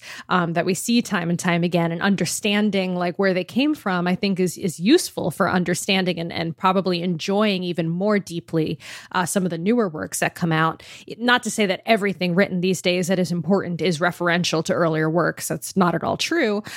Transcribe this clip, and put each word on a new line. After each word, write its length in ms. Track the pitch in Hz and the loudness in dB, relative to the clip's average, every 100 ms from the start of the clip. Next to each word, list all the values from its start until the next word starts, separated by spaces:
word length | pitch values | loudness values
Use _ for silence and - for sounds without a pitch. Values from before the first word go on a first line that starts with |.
| - - - | -8 -18 -2
um, 240 | 180 170 | 0 2
that 140 | 170 175 | 0 0
we 80 | 185 | -2
see 260 | - 233 | 0 0
time 300 | 233 202 170 | 2 -2 -2
and 80 | 175 | -2
time 240 | 180 170 | 0 0
again, 280 | 175 170 170 | 2 2 0
and 80 | 170 | 0
understanding, 960 | 196 190 175 - 214 208 208 196 185 180 | 0 0 0 -2 0 0 2 0 -2 -2
like, 220 | 175 175 | -2 -2
where 160 | 196 | 0
they 100 | 185 | 0
came 300 | 180 226 294 | -2 0 0
from, 320 | 302 - 180 175 | 0 -2 0 0
I 60 | |
think 260 | 185 202 180 | 0 0 0
is, 160 | 185 - | 0 -2
is 200 | 185 - | -6 -2
useful 520 | 185 349 - - 180 | 4 4 2 -4 -6
for 180 | - - | 0 0
understanding 680 | 185 175 170 - 190 180 165 | 2 0 -2 0 0 2 -2
and, 120 | 170 | -4
and 240 | - 165 - | -4 -6 0
probably 460 | 190 190 185 175 | 0 2 0 0
enjoying 600 | 180 165 - 196 214 190 | -2 -2 -2 2 2 0
even 260 | 180 175 165 | -2 -2 -2
more 300 | 175 202 208 | 0 2 0
deeply, 580 | - 170 - 165 156 - - - - | 0 -8 -4 -2 0 -4 -10 -18 -6
uh, 120 | - 180 | -4 0
some 200 | 202 180 | 0 0
of 40 | |
the 80 | 165 | -2
newer 320 | 180 240 202 | 0 2 0
works 300 | 156 190 - | -4 -8 -2
that 160 | 170 - | -2 0
come 160 | 170 | 0
out. 320 | 160 160 - - - - - | 2 2 0 -12 -20 -16 -4
Not 240 | 240 247 | 2 2
to 140 | 226 - | 0 -2
say 100 | 202 | 0
that 160 | 185 - | 0 2
everything 500 | 226 202 190 180 170 | 2 2 -2 0 2
written 240 | 202 180 | 2 2
these 220 | 185 185 | 0 0
days 260 | 175 180 175 | 0 0 2
that 100 | 185 | 0
is 140 | 180 | 0
important 500 | 175 160 196 175 165 | -2 2 0 0 -2
is 180 | 160 151 | 0 2
referential 600 | 175 - 175 170 170 160 156 | 0 0 2 2 2 0 0
to 80 | |
earlier 360 | 139 170 156 156 | 2 2 2 2
works. 380 | 170 160 - - | 2 0 -2 -6
That's 300 | 160 - - | -6 -4 0
not 180 | 175 165 | 2 2
at 80 | |
all 140 | - - | -2 -2
true. 440 | - 330 240 208 214 | -2 0 0 -2 -4